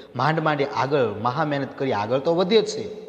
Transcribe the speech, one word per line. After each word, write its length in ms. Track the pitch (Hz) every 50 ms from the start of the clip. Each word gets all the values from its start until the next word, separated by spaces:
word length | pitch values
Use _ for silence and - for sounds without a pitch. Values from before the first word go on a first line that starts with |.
| - - -
માંડ 240 | 120 127 151 160 165
માંડે 260 | 156 156 151 143 139
આગળ 420 | - - 113 127 135 151 143 123
મહા 380 | 107 101 98 110 120 127 156 160
મહેનત 340 | 151 143 139 135 - - -
કરી 140 | 139 131 110
આગળ 260 | 101 104 107 127 143
તો 160 | - 170 170
વધે 260 | 170 190 180 226 214
છે, 340 | 208 - - 143 110 - - - -